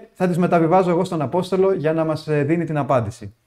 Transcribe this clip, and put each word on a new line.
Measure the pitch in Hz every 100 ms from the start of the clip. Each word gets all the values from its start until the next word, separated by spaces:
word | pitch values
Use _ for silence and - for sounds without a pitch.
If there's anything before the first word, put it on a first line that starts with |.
| -
θα | - 180
τις | 170
μεταβιβάζω | 180 175 165 190 180
εγώ | 175
στον | 180 165
Απόστολο | 131 175 180 185 190
για | 190 151
να | 165
μας, | 160 151 -
ε, | 151
δίνει | 147 170
την | 156 151
απάντηση. | 131 131 101 - 98 _